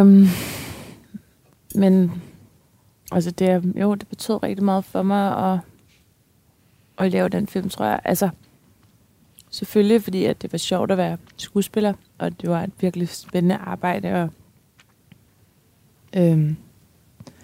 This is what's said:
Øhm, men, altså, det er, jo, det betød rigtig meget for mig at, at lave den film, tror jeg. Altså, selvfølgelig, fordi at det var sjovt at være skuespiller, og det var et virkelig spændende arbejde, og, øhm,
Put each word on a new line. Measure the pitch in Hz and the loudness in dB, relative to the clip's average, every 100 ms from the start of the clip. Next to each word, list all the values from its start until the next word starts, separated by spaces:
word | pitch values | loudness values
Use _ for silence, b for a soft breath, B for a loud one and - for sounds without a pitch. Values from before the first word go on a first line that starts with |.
| 202 | 10
Øhm, | 196 190 175 B B B B B B B B B _ _ _ - | 10 8 4 B B B B B B B B B _ _ _ -10
men, | - 196 190 175 175 B B B B B _ _ _ - | 0 2 4 2 -2 B B B B B _ _ _ -6
altså, | 185 170 | -2 -2
det | 175 185 | 0 0
er, | 180 180 | 0 0
jo, | 202 202 | -2 -2
det | 202 - | -2 -8
betød | - - 214 | -10 -6 -4
rigtig | - 196 | -4 -2
meget | 196 190 | 0 0
for | 190 185 | -2 -4
mig | 190 202 196 - 185 | 0 0 0 0 -2
at, | 185 - - _ _ _ _ _ _ _ _ _ _ _ - | -2 -6 -16 _ _ _ _ _ _ _ _ _ _ _ -4
at | 190 | -2
lave | 185 185 | 0 0
den | 180 - | -2 -4
film, | 190 190 | -6 -6
tror | - 107 | -4 -2
jeg. | - | -2
Altså, | - 180 190 - _ _ _ _ _ _ _ _ _ _ _ | -2 -2 -2 -4 _ _ _ _ _ _ _ _ _ _ _
selvfølgelig, | - 202 214 202 226 | -12 -2 2 4 2
fordi | 202 185 | 0 -2
at | - - | -2 -2
det | 180 | -6
var | 170 | -8
sjovt | - 185 - | -4 -2 0
at | 190 | 0
være | 170 170 - - | -2 -4 -12 -18
skuespiller, | - 202 196 220 208 196 _ - | -6 -4 -2 -2 -2 -2 _ -8
og | 175 175 | -8 -6
det | 170 | -4
var | 170 | -4
et | 190 - | -4 -4
virkelig | 185 175 170 | -4 -2 -6
spændende | - - 180 175 185 | -8 -8 -2 0 0
arbejde, | 180 185 180 180 180 185 | -4 -6 -4 -4 -2 -2
og, | 165 - _ _ _ _ _ _ _ _ _ _ _ _ _ _ _ _ _ 190 | -4 -8 _ _ _ _ _ _ _ _ _ _ _ _ _ _ _ _ _ 0
øhm, | 170 160 151 156 - _ _ _ _ - - b | 2 2 0 -4 -10 _ _ _ _ -20 -20 b